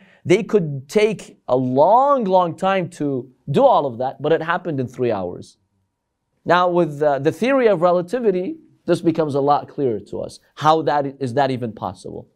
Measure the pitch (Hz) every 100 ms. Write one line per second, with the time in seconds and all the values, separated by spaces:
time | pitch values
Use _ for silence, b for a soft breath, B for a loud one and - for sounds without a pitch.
0 | b b - 190 214 214 160 139 127 214
1 | 214 214 - - - 131 127 127 160 233
2 | 277 277 202 185 175 160 190 190 175 -
3 | 147 135 - _ - 143 262 196 143 113
4 | 127 - 143 156 160 175 175 143 123 -
5 | 123 104 90 90 - _ _ _ _ _
6 | _ _ _ _ - 170 180 175 165 143
7 | 151 135 139 165 240 269 233 185 180 175
8 | 175 254 226 185 185 320 - _ - 170
9 | 170 160 156 139 139 143 - - 139 104
10 | 95 95 85 - _ - 147 160 156 147
11 | 139 135 135 120 135 131 120 - 98 92
12 | - 82 -